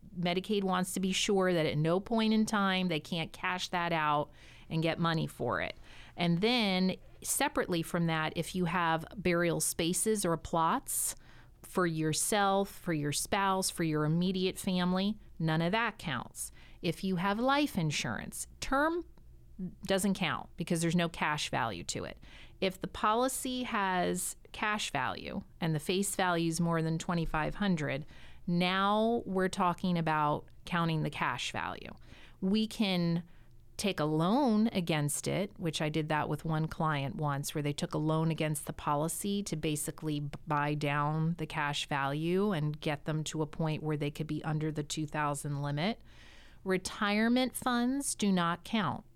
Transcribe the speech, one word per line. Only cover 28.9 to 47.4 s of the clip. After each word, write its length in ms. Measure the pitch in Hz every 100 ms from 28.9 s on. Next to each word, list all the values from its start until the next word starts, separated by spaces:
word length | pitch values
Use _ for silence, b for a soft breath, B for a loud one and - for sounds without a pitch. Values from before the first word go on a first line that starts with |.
| 214 220 233 -
we're 220 | 190 185
talking 500 | 196 180 170 185 175
about 460 | 160 156 147 151 - - -
counting 360 | 180 165 160
the 80 | 151
cash 400 | - 151 123 -
value. 420 | - 85 - - - B B B B
We 280 | 190 214 220
can 560 | - 202 180 170 170 b b b - - -
take 220 | 208 185
a 60 |
loan 640 | 151 156 170 247 269 214 226
against 580 | - 170 156 147 - 143
it, 240 | 147 208 -
which 260 | 170 -
I 60 | 156
did 200 | 156 156
that 180 | 151 -
with 160 | 151
one 240 | 160 156 156
client 480 | - 156 147 135 -
once, 400 | 151 139 143 156
where 60 |
they 100 | 147
took 220 | 147 170
a 40 | 156
loan 320 | 156 160 165
against 360 | 156 156 151 -
the 60 |
policy 720 | - - 147 160 - 202 202
to 140 | 202 160
basically 640 | 160 147 - - 156 147
b-, 180 | 147 - -
buy 280 | 147 147
down 600 | 151 147 147 147 156 160 170
the 80 | 160
cash 420 | 160 147 147 -
value 640 | 143 139 147 165 185 214
and 280 | 170 151 151
get 240 | 160 143
them 200 | - 156
to 180 | 147 160
a 40 | 151
point 360 | - 160 156
where 140 | 156 151
they 160 | 147
could 160 | - 156
be 160 | 151
under 260 | 160 156 156
the 140 | 156
two 220 | 143 - 151
thousand 520 | 151 147 143 147 143
limit. 380 | 143 143 185 233 B B B B B B
Retirement 920 | 190 185 - - 208 208 226 247